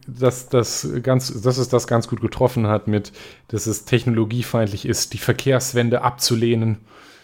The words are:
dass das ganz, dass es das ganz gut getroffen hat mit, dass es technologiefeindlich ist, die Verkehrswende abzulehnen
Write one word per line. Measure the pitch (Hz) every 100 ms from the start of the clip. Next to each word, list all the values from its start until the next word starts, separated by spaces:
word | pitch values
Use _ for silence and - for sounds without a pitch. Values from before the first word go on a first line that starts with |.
| -
dass | 123 127 - -
das | 123 113 - - -
ganz, | 131 131 127 123
dass | 123 127
es | 123
das | 123 -
ganz | 117 -
gut | 117
getroffen | 110 - 127 120 107
hat | 107 -
mit, | 104 101 - - - -
dass | 107 113
es | 101
technologiefeindlich | - 120 123 113 107 120 - 120 110 104 123
ist, | 123 -
die | 110
Verkehrswende | - 120 135 131 - 120 117 120
abzulehnen | 123 - - 117 117 113 113 107 - - - -